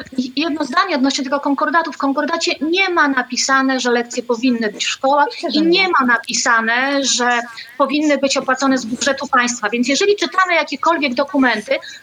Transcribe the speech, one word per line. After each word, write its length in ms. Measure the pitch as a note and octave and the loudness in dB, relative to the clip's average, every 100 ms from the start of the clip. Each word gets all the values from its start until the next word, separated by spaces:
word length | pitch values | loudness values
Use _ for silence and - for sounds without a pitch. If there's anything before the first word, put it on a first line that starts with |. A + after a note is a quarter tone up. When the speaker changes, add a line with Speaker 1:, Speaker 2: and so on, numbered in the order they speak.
| - - B3 - | -2 -6 -4 -2
Speaker 1:
jedno 300 | E4 D#4 C4+ | -4 -2 -2
zdanie 300 | E4 G4 D4 | 0 0 2
odnośnie 280 | C4+ C#4+ | 0 0
tego 160 | C4 C#4 | -2 -2
konkordatu. 520 | D4 C#4 D4+ E4 E4 | 0 0 2 0 -2
W 60 | - | -2
konkordacie 540 | C#4 C#4 D4 E4 F4 - | -2 0 -2 -2 -2 -2
nie 280 | D4+ F4+ F#4+ | -2 0 0
ma 180 | E4+ D4 | 2 2
napisane, 720 | B3+ B3 B3 - C4+ C4 C4 | 0 -2 -4 0 2 2 0
że 120 | B3 | 0
lekcje 320 | A#3+ A#3+ B3+ | 0 -2 -6
powinny 480 | A#3+ A#3 B3+ A#3 G#3+ | -4 0 2 2 0
być 140 | E3 - | -2 -6
w 40 | |
szkołach 380 | - C4+ C#4+ D4 | -2 2 4 2
Speaker 2:
Oczywiście, 240 | - E4 D#4 | -2 -2 2
że 60 | E4 | 4
Speaker 1:
i 20 | |
Speaker 2:
nie. 120 | F#4 | 4
Speaker 1:
nie 60 | F#4+ D#4 | 4 2
ma 60 | B3 | 2
napisane, 1000 | A#3 - G#3+ C4 A3+ A3 A#3+ C4+ C#4 | 0 0 -2 2 2 2 0 0 0
że 360 | C4 A#3 B3 A#3+ A#3+ - - - | 0 0 0 0 -4 -14 -10 -2
powinny 400 | C4 D4 D4+ C#4+ | 0 2 2 2
być 200 | C4+ C#4 | 2 0
opłacone 400 | C4 C4 C#4 C4 | -2 0 2 0
z 80 | A3 | -2
budżetu 420 | B3+ C#4+ C4+ D4 | -2 0 -2 0
państwa. 420 | C4 A#3+ B3 G#3+ | 0 0 -2 -4
Więc 180 | A#3+ B3 | -2 0
jeżeli 280 | C#4+ G4+ G#4 | 2 2 0
czytamy 400 | E4 F#4 F#4 E4 | 0 0 2 2
jakiekolwiek 580 | D4 C#4 D#4 E4 C#4+ | 0 -2 0 2 0
dokumenty, 640 | A#3+ C#4 D4 B3+ G#3+ - C4+ - - | -2 0 2 2 0 -2 -4 -4 -14